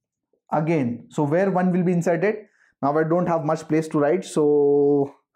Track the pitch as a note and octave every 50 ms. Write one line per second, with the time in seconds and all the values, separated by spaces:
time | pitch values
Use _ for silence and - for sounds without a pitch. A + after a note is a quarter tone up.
0 | _ _ _ _ _ _ _ _ _ - - D#3 D#3+ D#3 E3+ D#3 C3 A#2 A#2+ -
1 | - - - - D3+ C#3 D#3 F3+ G3+ G3 F3 F3+ F3+ F#3 F3 F#3 E3+ F#3 F3+ F3
2 | E3 F#3 E3+ E3 F#3 G#3+ A3 - - _ _ _ _ _ _ - C3+ C#3 D3 D#3
3 | D#3+ D#3 E3 F3+ F3 F3 E3+ E3 D3 D#3 D#3+ D#3 D#3 - D3+ D#3+ D#3 D#3 D#3+ D3+
4 | C#3+ D3 E3+ F#3+ F#3 - - D#3+ D3+ D3 D3 D3 C#3+ C#3+ C#3+ C#3+ C#3+ C#3+ C#3+ C#3+
5 | C#3 C#3 - _ _ _ _